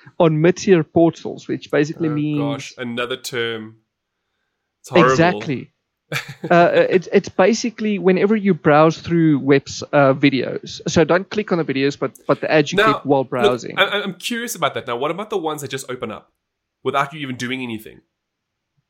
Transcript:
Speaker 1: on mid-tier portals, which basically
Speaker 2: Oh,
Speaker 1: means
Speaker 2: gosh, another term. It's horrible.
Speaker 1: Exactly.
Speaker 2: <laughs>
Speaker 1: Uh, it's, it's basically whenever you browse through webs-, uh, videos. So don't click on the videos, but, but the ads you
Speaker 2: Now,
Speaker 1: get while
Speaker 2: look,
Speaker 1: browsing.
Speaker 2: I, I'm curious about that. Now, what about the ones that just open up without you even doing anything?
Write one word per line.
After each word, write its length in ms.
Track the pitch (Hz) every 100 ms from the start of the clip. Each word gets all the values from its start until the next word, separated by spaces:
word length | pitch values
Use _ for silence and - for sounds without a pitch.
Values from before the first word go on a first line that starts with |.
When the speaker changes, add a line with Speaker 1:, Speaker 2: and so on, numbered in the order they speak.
| - -
Speaker 1:
on 220 | 165 156
mid-tier 420 | 165 185 - 175
portals, 640 | 151 170 165 - - - -
which 220 | 131 -
basically 380 | 147 147 - 160
Speaker 2:
Oh, 40 |
Speaker 1:
means 260 | 151 151 147
Speaker 2:
gosh, 340 | 143 139 - -
another 400 | 123 120 123 127
term. 600 | - 123 117 113 110 113 _ _ _ _ _ _ _ _ _ _
It's 80 | -
horrible. 220 | 123 127
Speaker 1:
Exactly. 580 | 135 170 202 - - - _
Speaker 2:
<laughs> 40 | _ _ _ 151 - - 165
Speaker 1:
Uh, 180 | 175 170 170 165
it's, 160 | 185 -
it's 180 | 202 -
basically 680 | - 185 226 240 - 214 202
whenever 380 | 180 190 202 220
you 180 | 196
browse 460 | 160 160 147 160 156
through 400 | - 170 160 139
webs-, 420 | 135 139 - - 139
uh, 200 | 147 139
videos. 680 | 135 143 131 - - - - -
So 160 | 170
don't 240 | 160 175 196
click 240 | 208 208
on 60 | 175
the 60 |
videos, 340 | 143 135 139 -
but, 140 | 131 - -
but 120 | 139
the 120 | -
ads 200 | 156 143
you 40 | 180
Speaker 2:
Now, 160 | 214
Speaker 1:
get 120 | 214 131
while 140 | 139
Speaker 2:
look, 100 | 123
Speaker 1:
browsing. 480 | 131 120 123 - -
Speaker 2:
I, 60 | 196 202
I'm 100 | 196 180
curious 380 | - 233 240
about 220 | 190 139 123
that. 100 | 117
Now, 100 | 120
what 120 | 147
about 220 | 170 214
the 80 | 208
ones 220 | 156 147
that 100 | 135
just 180 | 131 -
open 220 | 127 117
up 200 | 95 - _ _ _ _ _
without 300 | 131 139 139
you 60 | 156
even 140 | 139 123
doing 280 | 123 131
anything? 380 | 123 110 - - _ _ _ _ _ _ _ _